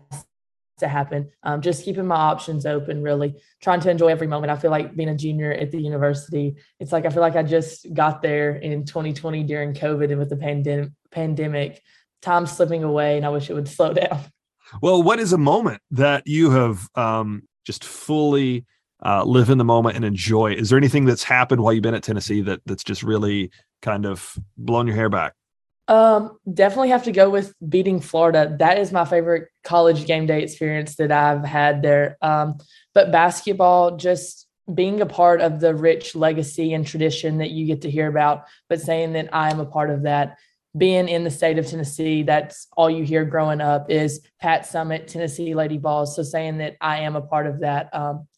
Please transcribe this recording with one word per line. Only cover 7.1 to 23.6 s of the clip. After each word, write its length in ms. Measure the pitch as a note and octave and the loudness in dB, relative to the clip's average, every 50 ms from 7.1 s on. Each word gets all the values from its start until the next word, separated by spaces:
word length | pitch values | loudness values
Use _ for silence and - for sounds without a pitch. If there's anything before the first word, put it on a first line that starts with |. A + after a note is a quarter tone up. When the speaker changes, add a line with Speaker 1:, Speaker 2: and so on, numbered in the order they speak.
Speaker 1:
feel 100 | C#3+ E3+ | 0 2
like 160 | E3+ E3 D#3 | 2 2 2
I 80 | E3 D#3 | 0 0
just 500 | D3 E3 E3 D#3+ - - - - - D#3+ | 2 0 0 0 -2 -8 -16 -16 -6 -2
got 280 | D#3 D3+ D#3 D3+ D3+ | 0 2 0 0 0
there 340 | - D3+ D3 D3 D3 D3 D3 | -2 -2 0 0 0 -2 -2
in 280 | C#3+ D3 D3+ D3 D3 C#3+ | -4 -6 -6 -6 -6 -6
twenty 280 | D3 - E3 D#3 D#3 | -8 -6 -6 -6 -6
twenty 320 | D3 C#3+ D#3+ D#3+ D#3 D#3 D3+ | -6 -6 -8 -6 -6 -4 -4
during 280 | D3 D3 D3 D3 D3 | -4 -4 -4 -6 -6
covid 380 | C#3 C#3 D#3 D3+ D3+ C#3+ D3 D3 | -6 -4 -4 -4 -2 0 -2 -2
and 80 | C#3+ C#3+ | -2 -2
with 100 | C#3+ C#3+ | -4 -4
the 80 | D3 | -6
pandem-, 560 | C#3 D3+ D3 D3 C#3+ C#3 D3 C#3+ C#3+ D3 C#3+ - _ _ _ | -6 -4 -4 -4 -2 -2 -2 -2 -4 -4 -8 -10 _ _ _
pandemic, 680 | - E3 D#3+ D#3+ D#3 D3 D3+ D3+ D3 C#3+ C#3+ - - - _ _ _ _ _ _ _ _ | -8 -6 -4 -4 -4 -4 -4 -4 -4 -4 -6 -6 -10 -16 _ _ _ _ _ _ _ _
time 220 | - F#3 F3 F3 F3 | -2 0 0 0 0
slipping 380 | C#3+ - - F3 D#3 E3+ D#3+ | 0 -2 0 0 0 0 -2
away, 360 | D#3 D3+ D3 D3+ D3 D3 D3 D3 | -2 -2 0 0 0 0 0 0
and 60 | D3 | -2
I 40 | D3 | -2
wish 200 | D3 D3 C#3 - | -2 -4 -4 -6
it 60 | - | -6
would 140 | D3 C#3+ C#3 | -8 -8 -4
<laughs> 80 | - | -2
slow 160 | - E3 D#3 | 0 0 2
down. 260 | - - - - D#3+ C#3 - - _ _ _ _ _ _ _ _ - G#2 | 2 0 0 -2 -4 -6 -10 -14 _ _ _ _ _ _ _ _ -6 -2
Speaker 2:
Well, 180 | C3+ F3 F#3 F3+ | 2 4 4 6
what 200 | E3 G3 A#3 A#3 | 6 4 4 2
is 120 | A3+ E3+ | 2 2
a 60 | F#3 E3 | 2 4
moment 420 | C#3+ C#3+ E3+ A3+ A#3 E3 G#2+ - _ - | 4 4 4 2 2 -2 -4 -6 _ -6
that 340 | C#3+ B2 C#3 C#3+ C#3+ B2+ - | 0 2 2 2 2 0 -2
you 240 | D3+ D3+ D#3 E3 D3 | -2 2 4 4 6
have, 380 | C3 C3 B2 A#2 G#2 F#2 G#2 - - | 6 4 4 2 0 -4 -8 -8 -4
um, 480 | C3 A#2 A2+ A2 A2 G#2+ G#2+ G#2 G2+ - _ _ _ - | -4 -2 0 0 -2 -2 -4 -6 -10 -12 _ _ _ -12
just 200 | - - - - | -12 -12 -12 -12
fully 840 | - - - - - D#3 D3+ D3+ D3 C#3+ C#3 C3+ B2+ B2 A#2+ B2 _ _ _ _ _ _ - - | -16 -18 -10 -6 -2 0 0 2 2 2 2 2 0 -2 -4 -8 _ _ _ _ _ _ -6 -2
uh, 200 | - G2+ G2 - | 0 0 0 2
live 260 | - B2 B2+ A#2 A#2 | 4 4 4 6 6
in 80 | C#3 B2+ | 4 4
the 60 | A#2+ | 4
moment 320 | A#2 A#2 A#2 A2+ A2+ G2+ | 4 4 4 4 2 0
and 80 | A#2+ A2+ | -2 -2
enjoy. 480 | G#2 G2+ F2+ F2 A2+ A2 A2 A2 G#2+ | -2 -4 -2 -2 0 2 2 2 2
Is 180 | G2 - A2+ G2+ | 0 0 2 4
there 80 | B2+ C3+ | 4 6
anything 260 | C#3+ B2+ D3+ D3 C3+ | 6 4 4 4 4
that's 200 | B2+ A#2 - - | 4 2 2 2
happened 380 | - B2+ B2+ B2+ - C3+ A#2+ | 2 2 2 4 4 2 2
while 100 | G#2+ A2+ | 4 4
you've 100 | A2+ A2+ | 2 2
been 120 | G#2 A2+ A2+ | 2 0 -2
at 80 | G2+ | -2
Tennessee 380 | - - A2 G2+ - - G#2 G#2 | -4 -4 -6 -4 -4 -2 -2 -2
that, 180 | F#2+ G2+ F#2 - - | -2 -2 -4 -6 -8
that's 180 | A2 G2 - - | -8 -10 -8 -8
just 180 | - G2+ - | -8 -8 -6
really 480 | A2+ A2 G#2+ G#2 G#2+ G#2 G#2 G2+ F#2 F2+ _ _ | -4 -2 -2 0 0 0 0 -2 -4 -6 _ _